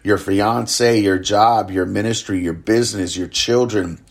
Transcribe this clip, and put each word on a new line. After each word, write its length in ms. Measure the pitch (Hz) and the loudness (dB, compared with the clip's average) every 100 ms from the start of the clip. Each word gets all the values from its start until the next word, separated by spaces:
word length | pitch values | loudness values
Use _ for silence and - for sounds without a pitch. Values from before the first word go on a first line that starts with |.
your 160 | 95 98 | -2 -2
fiance, 800 | - 98 104 120 113 - 120 113 | 0 0 0 0 -2 0 2 4
your 180 | 101 92 | 2 0
job, 540 | 92 101 113 110 95 | 2 4 4 4 0
your 160 | 95 90 | -2 -2
ministry, 560 | 101 110 113 - 95 | -2 -2 -4 -4 -4
your 100 | 87 | -4
business, 640 | 82 82 113 117 101 87 87 | -4 0 2 2 -2 -6 -6
your 100 | 87 | -6
children, 720 | - - 120 120 107 87 82 _ | -4 0 0 2 -2 -4 -8 _